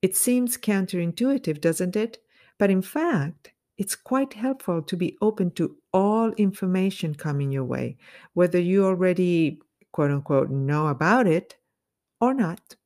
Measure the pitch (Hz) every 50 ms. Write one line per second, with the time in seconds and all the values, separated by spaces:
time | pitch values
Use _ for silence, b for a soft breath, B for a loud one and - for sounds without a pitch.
0 | 202 185 - - - - 247 247 247 240 240 - - - 208 196 190 185 - 180
1 | 170 170 165 - 240 262 277 277 - 175 156 147 - 165 165 - 185 180 180 208
2 | 214 233 220 - b b b b b b b b 208 196 196 185 185 - - 302
3 | 320 349 302 175 139 151 170 _ _ - _ _ _ _ _ _ 196 - - -
4 | _ - 254 262 277 269 277 214 220 262 269 262 - - 175 165 156 - - 175
5 | 180 165 - - - 214 214 - 247 180 - - 170 - - _ _ _ - 190
6 | 196 202 214 220 226 226 - - 208 196 190 - - 185 180 185 185 196 190 -
7 | - 160 151 147 - 151 147 143 139 139 135 135 131 127 131 131 127 120 143 B
8 | B B B B B B B 175 180 175 170 180 175 175 185 196 196 190 190 175
9 | 185 185 180 180 185 180 175 165 165 147 - - _ _ _ _ _ _ - -
10 | 147 143 143 143 139 - 147 135 - - 131 139 135 135 147 151 156 151 143 120
11 | 151 170 214 254 254 196 156 175 196 - - _ _ _ _ _ _ _ _ _
12 | _ _ _ _ 233 247 269 277 220 160 175 - _ _ - _ _